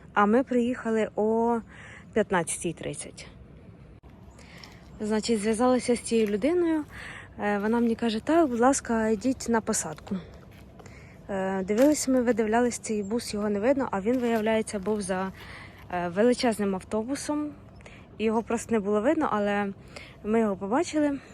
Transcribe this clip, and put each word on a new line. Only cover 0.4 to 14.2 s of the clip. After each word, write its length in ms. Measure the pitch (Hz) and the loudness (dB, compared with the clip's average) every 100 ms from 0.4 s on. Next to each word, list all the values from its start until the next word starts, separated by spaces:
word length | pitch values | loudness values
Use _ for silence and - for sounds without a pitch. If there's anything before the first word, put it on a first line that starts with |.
приїхали 680 | 262 247 240 254 226 220 214 - | 4 2 2 0 -2 0 0 0
о 420 | 214 226 233 233 - - - - - | 2 2 2 0 -4 -16 -20 -20 -4
п'ятнадцятій 600 | 226 202 185 160 - 170 | -2 2 0 0 -4 -6
тридцять. 540 | 160 - 147 - - - - - - - - - - - - - - - - - - - - | -6 -8 -10 -12 -16 -18 -20 -20 -20 -20 -20 -20 -20 -20 -20 -20 -20 -20 -20 -20 -20 -18 -8
Значить, 400 | 214 214 220 226 | -2 0 2 0
зв'язалася 560 | 208 214 254 254 - 233 | 2 2 4 4 2 -2
з 40 | |
цією 280 | - 226 214 | 0 2 2
людиною. 560 | 208 254 359 339 311 294 - - - - - | 2 2 2 2 0 -2 -10 -14 -16 -16 -6
Е, 180 | 208 202 | -2 0
вона 220 | 208 233 | 0 2
мені 160 | 233 226 | 2 2
каже: 240 | 233 214 | 0 0
«Так, 300 | - 330 302 | 2 4 4
будь 100 | 240 | 4
ласка, 500 | 247 269 - 226 220 | 4 4 0 0 0
йдіть 360 | 220 240 247 - | 0 0 -2 0
на 120 | 226 | 0
посадку». 540 | - 214 160 151 - 190 156 - - - - - - - - - - | 0 -2 -4 -10 -8 -8 -8 -20 -20 -20 -20 -20 -20 -20 -20 -18 -8
Е, 340 | 196 190 190 | -4 -2 -2
дивились 440 | 185 208 285 302 - | 0 4 4 4 2
ми, 140 | 262 | 2
видивлялись 560 | 240 220 214 233 247 - | 2 2 2 2 2 -2
цей 260 | - 214 | -4 -4
бус, 300 | 196 233 - | -2 -4 -4
його 160 | 208 208 | -4 -2
не 100 | 202 | 0
видно, 280 | 226 277 247 | 2 2 0
а 100 | 196 | -2
він, 160 | 196 | 0
виявляється, 640 | 254 | 0